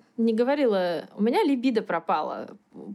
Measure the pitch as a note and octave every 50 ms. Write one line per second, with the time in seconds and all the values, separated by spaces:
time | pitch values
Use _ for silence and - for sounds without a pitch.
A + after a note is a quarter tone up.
0 | - _ - - A3+ A3+ A3 A3 A#3+ C4 D4 D4+ C#4 A#3 G3+ F#3+ F3+ F3 E3+ D3
1 | - - - G3+ G3+ A#3 C#4+ G#4+ G#4+ C#4+ C#4 A#3+ A#3 C4+ A3+ A3 G3+ - F3 E3
2 | - - F3+ D3+ - - - G#2 B2 - - - _ _ - - - -